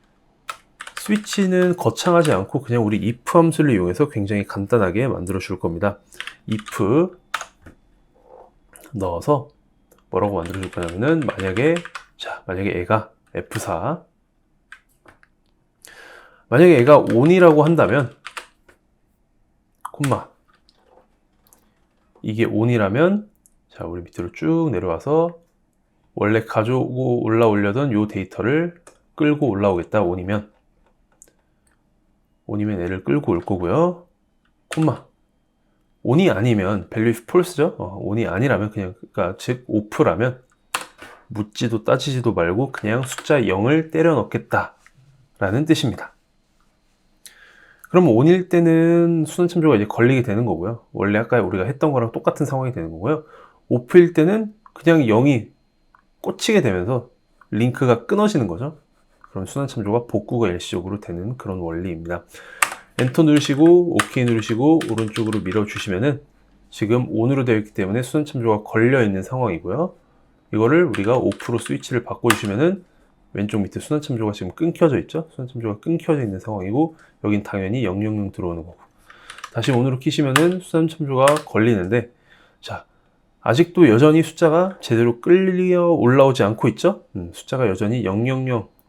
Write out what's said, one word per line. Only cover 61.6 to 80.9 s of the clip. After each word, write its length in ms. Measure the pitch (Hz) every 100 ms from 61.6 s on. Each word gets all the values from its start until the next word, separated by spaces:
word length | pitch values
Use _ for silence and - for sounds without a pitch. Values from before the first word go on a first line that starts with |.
| 85 82 92 82 85 87 - - - - - - - -
엔터 220 | 127 165
누르시고, 720 | 160 147 143 139 165 175 170
오케이 300 | - - 135
누르시고, 560 | 120 113 107 113 147 165 113
오른쪽으로 500 | 110 110 117 110 107
밀어주시면은 800 | 92 104 104 - 104 92 139 131 - _ _ _ _
지금 380 | - 107 123 127
온으로 380 | 110 123 139 123
되어 100 | 107
있기 160 | 107
때문에 300 | - 95 113
순환 240 | 123 156 147
참조가 360 | 131 117 107
걸려 400 | - 110 120 135
있는 200 | 107 95
상황이고요. 720 | 92 127 117 82 85 117 185 - _ _ _ _ -
이거를 320 | 107 113 160
우리가 320 | 165 101 101 127
오프로 400 | 101 - - 117
스위치를 460 | - 139 - 120
바꿔주시면은 800 | - - 117 107 104 101 170 190 - _ _ _ _
왼쪽 300 | 98 104 107
밑에 180 | 95 -
순환 220 | - 151
참조가 300 | 147 117 107
지금 200 | 101 92
끊겨져 460 | - 165 165 165 110
있죠. 300 | - 156 160
순환 180 | - 127
참조가 320 | 123 113 104
끊겨져 420 | 160 165 165 147
있는 160 | 113 92
상황이고, 580 | 107 104 92 123 160 - _ _
여긴 180 | 104 104
당연히 400 | - 101 95 127
영 200 | 104 95
영 140 | 107 107
영 120 | 98
들어오는 320 | - 90 85
거고. 140 | 85 - _ _ _ - - - -
다시 180 | 120 110
온으로 260 | 123 131 131
키시면은 600 | 156 151 139 131 170 180
순환 260 | - 165
참조가 360 | 160